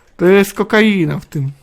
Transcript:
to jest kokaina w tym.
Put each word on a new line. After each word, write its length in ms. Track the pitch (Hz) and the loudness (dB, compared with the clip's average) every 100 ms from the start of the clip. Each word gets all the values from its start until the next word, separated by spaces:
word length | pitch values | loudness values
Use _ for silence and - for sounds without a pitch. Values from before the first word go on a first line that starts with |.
| _ - | _ -2
to 80 | 175 | 2
jest 280 | 202 196 | 4 2
kokaina 680 | - 202 214 214 196 151 147 | -4 -2 0 2 0 -2 -6
w 60 | - | -8
tym. 260 | 151 139 - | -8 -8 -10